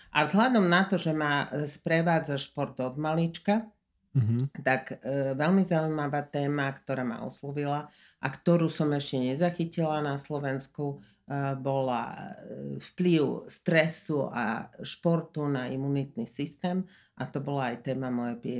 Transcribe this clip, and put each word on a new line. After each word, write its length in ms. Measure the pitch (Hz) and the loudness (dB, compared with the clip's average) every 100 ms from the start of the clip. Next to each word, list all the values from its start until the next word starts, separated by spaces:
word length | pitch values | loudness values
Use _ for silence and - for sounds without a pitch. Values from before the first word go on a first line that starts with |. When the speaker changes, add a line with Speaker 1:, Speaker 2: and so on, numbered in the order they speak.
| - | -4
Speaker 1:
A 160 | 147 151 | 0 4
vzhľadom 400 | 190 247 240 180 | 4 6 6 6
na 160 | 175 190 | 6 4
to, 160 | 180 | 2
že 80 | 160 | 0
ma 400 | 156 151 143 143 139 147 | 0 2 0 0 -4 -4
sprevádza 720 | - - 160 170 165 147 139 | -6 0 2 4 2 2 -4
šport 400 | - - 139 127 127 | -4 -4 -6 -4 -6
od 160 | 131 | -4
malička, 640 | 156 160 165 165 - 214 226 _ _ _ _ | -2 0 0 -2 0 0 0 _ _ _ _
Speaker 2:
Mhm. 480 | 143 110 117 139 - | 2 2 2 -2 -2
Speaker 1:
tak, 400 | 139 131 - - | 0 0 -2 -10
e, 320 | - 139 135 | -4 -2 -2
veľmi 320 | 135 151 196 180 | 0 4 4 4
zaujímavá 560 | 170 156 156 143 147 | 2 2 0 -2 -2
téma, 480 | 143 143 143 147 139 | -2 -2 0 0 -2
ktorá 320 | 135 - 131 | -4 -6 -4
ma 240 | 127 110 123 | -4 -6 -8
oslovila 640 | - 143 143 143 143 147 - - _ | -10 -8 -4 -2 -2 -4 -16 -20 _
a 60 | 139 | -6
ktorú 400 | 139 - 170 160 | -2 4 4 4
som 240 | - 151 | 2 2
ešte 240 | 143 139 135 | 2 0 -2
nezachytila 880 | 127 139 180 175 165 170 160 151 147 | 0 2 0 0 -4 0 0 0 -2
na 160 | 139 | -4
Slovensku, 800 | - 147 143 135 131 - 143 139 - _ - | -4 -4 -2 -4 -6 -6 -6 -6 -14 _ -8
e, 320 | 139 139 135 | -4 -2 -2
bola, 560 | 135 135 131 120 120 | -2 0 0 -2 -4
e, 640 | - - - - 131 139 139 | -10 -12 -14 -14 -12 -8 -10
vplyv 720 | - - 180 160 135 120 - | -12 0 4 4 4 0 -8
stresu 800 | - - 165 160 - - 151 131 | -6 2 4 4 0 -2 -2 -2
a 400 | 120 110 113 - - - | -2 -2 -2 -6 -12 -10
športu 640 | - 170 165 160 - 147 | -2 2 2 0 -6 -2
na 160 | 139 127 | -2 -2
imunitný 640 | 135 139 139 139 - 117 | -4 -2 -2 -2 -6 -10
systém. 560 | - 143 - 180 185 185 - _ _ | -6 -8 -4 -2 -2 -4 -12 _ _
A 80 | 135 | -8
to 160 | 147 | -6
bola 320 | 139 139 127 | -4 -2 -2
aj 160 | 120 - | -4 -4
téma 240 | 131 131 | -4 -2
mojej 240 | 123 120 117 | -2 -4 -4
P 80 | 120 123 | -6 -6